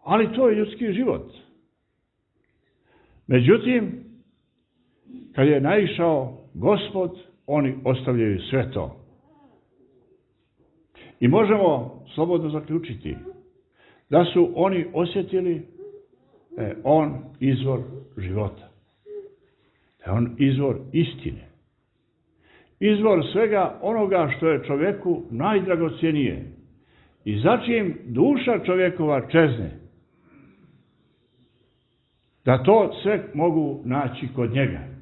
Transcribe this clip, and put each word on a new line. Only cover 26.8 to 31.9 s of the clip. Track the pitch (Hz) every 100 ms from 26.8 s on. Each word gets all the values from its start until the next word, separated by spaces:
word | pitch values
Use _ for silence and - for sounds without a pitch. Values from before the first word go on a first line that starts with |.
| _ _ _ _ 107
i | 104
za | 143 233 233
čim | 233 190 151 120
duša | 120 220 277 - 214 -
čovjekova | 185 180 180 156 139 -
čezne, | 165 156 110 85 - - _ _ _ _ _ - _ _ _ _ _ _ _ _ _ _ _ _ _ _